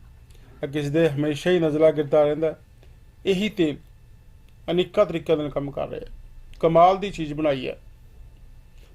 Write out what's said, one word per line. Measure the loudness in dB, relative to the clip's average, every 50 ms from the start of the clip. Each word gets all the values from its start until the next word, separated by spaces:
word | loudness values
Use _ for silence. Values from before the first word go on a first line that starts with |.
| -20 -20 -20 -20 -20 -20 -20 -20 -20 -20 -14 -12 -10
ਅ, |
ਕਿਸੇ | -8 -6 -4 -4 -2
ਦੇ | 0 2 2 2
ਹਮੇਸ਼ਾ | 2 0 -2 -2 -2 -2 0 0
ਹੀ | 2 2
ਨਜ਼ਲਾ | 2 0 2 4 4 4
ਗਿਰਦਾ | 4 2 0 2 2 4 4
ਰਹਿੰਦਾ, | 2 2 0 -2 -4 -4 -6 -12 -20 -20 -20 -20 -20 -20 -20 -20 -20 -20 -6 -2
ਇਹੀ | -2 0 0 -2 -2
ਤੇਲ | 0 0 0 0 -2 -4 -10 -20 -20 -20 -20 -20 -20 -20 -20 -20 -20 -20 -20 -20 -20 -12 -8 -4
ਅਨੇਕਾਂ | -2 -2 -2 0 0 0 0
ਤਰੀਕਿਆਂ | 0 -2 -4 -2 0 0 0
ਨਾਲ | 0 -2
ਕੰਮ | -4 -6 -6 -6
ਕਰ | -6 -8 -8 -8
ਰਿਹਾ | -8 -10
ਹੈ। | -12 -14 -16 -18 -18 -20 -20 -20 -20 -20 -4 -2
ਕਮਾਲ | 0 4 6 6 6 6 6 2
ਦੀ | -2 -6
ਚੀਜ਼ | -6 -6 -8 -8 -4
ਬਣਾਈ | -2 -2 -2 -2 -2 -4 -8
ਹੈ, | -10 -12 -16 -20 -20 -20 -20 -20 -20 -20 -20 -20 -20 -20 -20 -20 -20 -20 -20 -20 -20 -20 -20 -16 -2